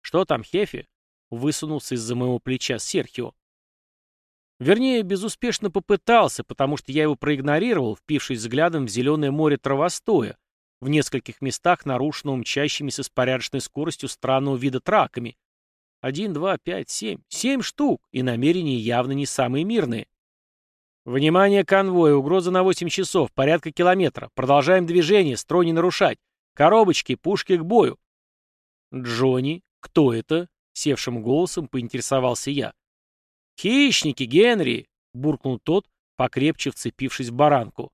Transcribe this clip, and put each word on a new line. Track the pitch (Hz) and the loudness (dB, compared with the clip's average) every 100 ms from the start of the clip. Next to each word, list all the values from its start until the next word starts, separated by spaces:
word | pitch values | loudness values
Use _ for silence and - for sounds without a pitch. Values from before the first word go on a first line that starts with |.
«Что | - 165 | -2 -2
там, | 190 135 | 0 -2
Хефи?» — | 107 180 208 - - _ _ _ _ | -2 -4 -4 -6 -16 _ _ _ _
высунулся | 117 139 147 156 151 - 123 | -4 -4 -4 -6 -8 -6 -6
из-за | 113 | -4
моего | 123 127 123 | -4 -2 -2
плеча | - 127 - 117 | -4 -6 -4 -6
Серхио. | - 185 - - 117 _ _ _ _ _ _ _ _ _ _ _ _ _ | -4 -4 -4 -8 -12 _ _ _ _ _ _ _ _ _ _ _ _ _
Вернее, | 127 208 262 247 | 2 2 2 0
безуспешно | 190 190 208 - 240 - 202 | -2 -4 -4 -4 -4 -2 -4
попытался, | 190 - 196 - 233 165 - | -4 0 0 4 6 4 0
потому | - 135 135 147 | -12 -2 -2 -2
что | - | -4
я | 139 | 0
его | 151 143 | 0 0
проигнорировал, | 147 147 139 151 233 196 120 107 | -2 -2 0 0 0 0 -2 -4
впившись | - 151 - 123 | -4 -4 -2 -6
взглядом | 113 127 170 165 123 | -4 0 2 0 -4
в | |
зелёное | 101 131 151 143 | -2 0 0 0
море | 143 156 143 | 0 2 2
травостоя, | 139 139 170 - - 190 107 - _ _ _ _ | 0 0 0 -2 0 0 0 -8 _ _ _ _
в | 131 | 0
нескольких | 151 139 131 - - | 0 0 -4 -8 -8
местах | 135 - 175 175 | -8 -4 0 0
нарушенного | - 127 143 - 147 131 | 0 -2 -4 -4 -6 -6
мчащимися | 113 - 147 - 143 - | -4 -2 -2 -4 -8 -8
с | 131 | -8
порядочной | - 127 131 - 135 | -2 0 0 -4 -8
скоростью | - - 160 - 135 | -8 -6 -6 -6 -10
странного | - 127 135 139 135 | -8 0 0 0 -2
вида | 135 127 | -2 -2
траками. | - 214 151 - 120 - _ _ _ _ _ _ | 0 0 0 -4 -12 -14 _ _ _ _ _ _
Один, | 131 139 214 | -8 -4 -6
два, | 151 185 175 | -4 -2 -2
пять, | - 185 - | -4 -8 -8
семь. | - 214 190 _ | -8 -8 -10 _
Семь | - 254 269 | -4 -2 -2
штук, | - - 285 - _ | -4 -2 -2 -2 _
и | 127 | -4
намерения | 127 117 135 180 160 127 | -2 0 0 0 0 -2
явно | 110 120 127 | -2 -2 -2
не | 139 139 | -4 -4
самые | - 123 135 | -2 -2 -2
мирные. | 180 226 139 113 - _ _ _ _ _ _ _ _ _ | -2 -2 -2 -4 -10 _ _ _ _ _ _ _ _ _
«Внимание, | - 127 156 175 202 202 180 | -6 0 2 4 4 4 4
конвой, | 196 196 180 160 | 2 2 4 6
угроза | 143 135 185 175 | 4 2 0 0
на | 185 | 2
восемь | 190 180 170 | 2 0 -4
часов, | - 185 190 127 | -4 -2 0 0
порядка | - 139 165 160 | 0 0 0 -2
километра. | - 175 185 165 - 117 | 0 2 4 0 -4 -12
Продолжаем | - 131 143 139 185 170 | -6 4 4 6 4 4
движение, | 175 156 208 165 117 | 2 4 4 2 -2
строй | - 170 170 | -2 0 2
не | |
нарушать. | 165 175 - 170 - _ _ _ | 2 0 2 0 0 _ _ _
Коробочки, | - 151 214 208 156 - | 2 6 6 6 2 0
пушки | 127 165 196 - 180 | -4 -2 -4 0 -2
к | |
бою». | 160 233 147 - _ _ _ _ _ _ _ _ _ | 2 4 4 0 _ _ _ _ _ _ _ _ _
«Джонни, | 131 123 117 131 127 135 170 _ _ | -12 -6 0 2 2 -2 -6 _ _
кто | - - 143 | -2 4 4
это?» — | 113 - 160 175 _ _ | 2 -2 -4 -4 _ _
севшим | - 151 131 - 120 | -6 -4 -2 -4 -6
голосом | 110 139 175 - 147 | 0 0 0 -4 -8
поинтересовался | 131 117 127 - 135 127 120 - | -8 -6 -8 -2 0 0 -2 -4
я. | 139 107 _ _ _ _ _ _ _ _ - | -4 -6 _ _ _ _ _ _ _ _ -6
«Хищники, | 190 262 285 - 156 127 | 0 2 2 2 -2 -4
Генри!» — | 123 143 233 226 135 117 - _ _ | 0 4 4 4 0 -4 -8 _ _
буркнул | 120 143 143 139 123 | -4 -2 -2 -4 -4
тот, | - 175 - _ _ _ | 0 -2 -2 _ _ _
покрепче | 127 - 143 160 139 | -2 0 0 0 -6
вцепившись | - 117 - 131 - 123 | -6 -10 -6 -8 -6 -8
в | |
баранку. | 120 147 139 110 - 135 | 2 4 4 0 -12 -14